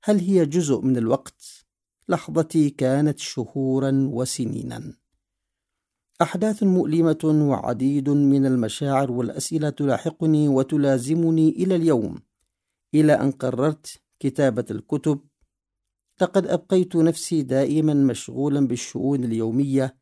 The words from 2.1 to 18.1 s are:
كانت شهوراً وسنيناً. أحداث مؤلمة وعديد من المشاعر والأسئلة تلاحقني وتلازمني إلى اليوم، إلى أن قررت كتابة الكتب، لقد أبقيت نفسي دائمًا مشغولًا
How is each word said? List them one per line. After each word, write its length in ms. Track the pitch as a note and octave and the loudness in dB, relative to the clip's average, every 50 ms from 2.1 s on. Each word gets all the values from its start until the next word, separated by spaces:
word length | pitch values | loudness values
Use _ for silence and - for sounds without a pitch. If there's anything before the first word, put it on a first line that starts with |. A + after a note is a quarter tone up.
| F3+ D#3+ - - D#3 D#3+ D#3+ D#3+ - E3 D3+ D3 | -4 -4 -4 -4 -2 -2 -2 0 2 2 2 2
كانت 480 | C#3 - C#3 B2+ C3 C#3 D3 D3+ C#3+ - | 0 -2 -2 0 2 2 2 0 0 -2
شهوراً 880 | - - - - A#2+ - - C#3+ C3+ C3 C3 C3+ C3 C#3 C3+ C3+ C3+ C3 C#3+ | -8 -12 -8 -8 -8 -8 -6 -4 -2 0 0 0 0 0 0 0 0 -2 -2
وسنيناً. 800 | A2+ B2+ B2+ - - B2+ A2 - A2+ B2+ B2 A#2+ A#2 B2 D3+ - _ _ _ _ _ _ _ _ _ _ _ _ _ _ _ _ _ _ _ _ _ _ _ _ _ E3+ | -4 -4 -4 -4 -6 -6 -6 -6 -8 -8 -10 -10 -12 -12 -14 -18 _ _ _ _ _ _ _ _ _ _ _ _ _ _ _ _ _ _ _ _ _ _ _ _ _ -2
أحداث 400 | D#3 - F#3 F#3 G#3+ G#3+ G#3 A3 | -2 0 -2 -2 -2 -2 0 0
مؤلمة 560 | G3 F#3 F3+ - - D3+ E3 E3 E3 D#3 D#3 - | 2 2 2 2 0 2 2 2 2 2 0 0
وعديد 840 | D#3 D3+ D3+ D3+ C#3+ C3+ G2+ - - B2 G#2+ B2+ C3+ C#3+ D3 C3+ C#3 | 2 2 2 2 2 0 -2 -2 -4 -4 -2 -2 0 0 0 0 0
من 380 | C#3+ C#3+ C#3+ C#3 C#3 C#3 C3+ | 2 2 4 4 4 4 2
المشاعر 680 | C3+ C3 B2+ A2+ A2 - - D3+ C#3 C#3 C3 C#3 C3 B2 | 2 0 0 0 -2 -4 -4 -4 -2 0 0 0 0 -2
والأسئلة 580 | A#2+ B2 A#2 - - - - D#3+ D#3+ D3+ D3+ | -4 -4 -4 -4 -6 -8 -4 -4 -2 -2 -4
تلاحقني 760 | C#3 - D3 C#3 B2+ - - E3 D#3 _ E3+ D#3+ D#3 D3+ D3+ D3 | -4 -2 -2 0 0 0 -2 -6 -6 _ 0 0 2 2 2 2
وتلازمني 1000 | C#3 C3 C3 C3 D#3 D3 C#3+ C#3 C3+ B2+ A#2+ C3 D#3+ E3 E3 E3 D#3+ D#3+ D#3+ D#3 | 2 2 0 0 0 0 2 2 2 0 0 -2 -2 0 2 2 2 4 4 2
إلى 280 | - - F3+ F#3 F#3+ | 2 2 0 0 0
اليوم، 420 | E3+ E3 E3 D3+ A#2+ G#2+ G2 E2 - - _ _ _ _ _ _ _ _ _ _ _ _ _ - | 2 2 2 2 2 0 -4 -8 -10 -16 _ _ _ _ _ _ _ _ _ _ _ _ _ 2
إلى 180 | D3+ D#3 D3+ D3 | 2 4 6 4
أن 180 | - - C#3 | 4 2 -2
قررت 680 | C3+ _ - B2+ B2 A#2+ C3 D3+ D3+ D3+ _ - - - _ _ _ _ - | -2 _ -4 -4 -2 0 -2 -2 -2 -4 _ -18 -18 -18 _ _ _ _ -6
كتابة 400 | C#3+ C3 - D3 C3+ A#2 A2+ A#2 - | -6 -2 0 0 0 0 0 -4 -6
الكتب، 500 | G#2+ A2 - _ - C#3+ - D3+ D3 C#3 _ _ _ _ _ _ _ _ _ _ _ _ _ _ _ _ _ _ _ _ | -6 -10 -6 _ -6 -2 0 0 -2 -2 _ _ _ _ _ _ _ _ _ _ _ _ _ _ _ _ _ _ _ _
لقد 260 | F#3+ F3+ - G3 F3+ | -4 0 0 0 0
أبقيت 500 | - - E3+ - _ - F#3 F3+ F3+ - | 2 -2 -2 -2 _ 0 0 0 2 0
نفسي 460 | E3+ D#3+ E3 E3 - - - F3 D#3+ C#3 | 2 2 2 2 0 -4 -4 -2 -2 -2
دائمًا 520 | B2+ C3 C3+ C#3 C3+ C#3+ D#3 D#3 D#3 D3 | 0 0 0 0 2 0 0 0 2 2
مشغولًا 720 | C#3+ C#3 C3+ | 4 2 2